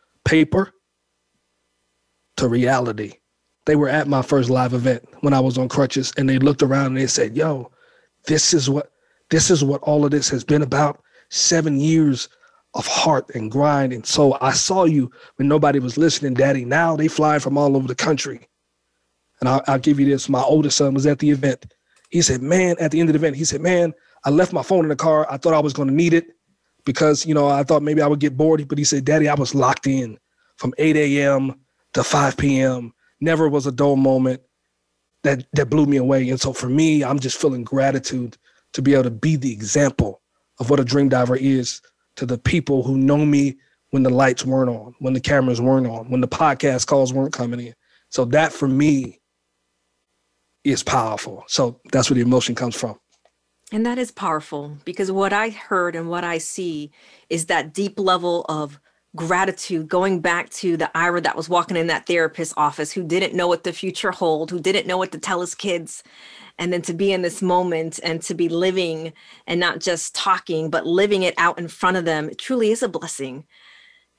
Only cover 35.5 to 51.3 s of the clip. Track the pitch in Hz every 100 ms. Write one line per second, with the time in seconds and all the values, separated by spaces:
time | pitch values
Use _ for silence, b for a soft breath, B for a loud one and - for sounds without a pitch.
35.5 | 147 131 151 143 139 127 135 127 131 135
36.5 | 127 127 139 160 151 131 143 127 - 151
37.5 | 127 113 135 135 135 - 131 120 - _
38.5 | _ _ - 139 139 123 113 156 156 131
39.5 | 107 107 147 139 - 110 95 _ _ _
40.5 | - 117 143 123 143 139 127 123 127 135
41.5 | 131 120 - _ _ _ - 123 123 -
42.5 | 165 143 139 123 135 135 147 151 143 139
43.5 | 135 b b _ 139 131 123 135 123 131
44.5 | 131 127 113 110 - 131 131 131 143 131
45.5 | 120 127 135 123 113 113 131 123 - 156
46.5 | 135 143 127 - 143 131 131 135 - 120
47.5 | 120 120 - _ _ _ - 120 147 156
48.5 | - 139 131 151 139 127 - _ _ _
49.5 | _ _ _ _ _ _ _ _ _ _
50.5 | _ 143 127 - 135 113 104 -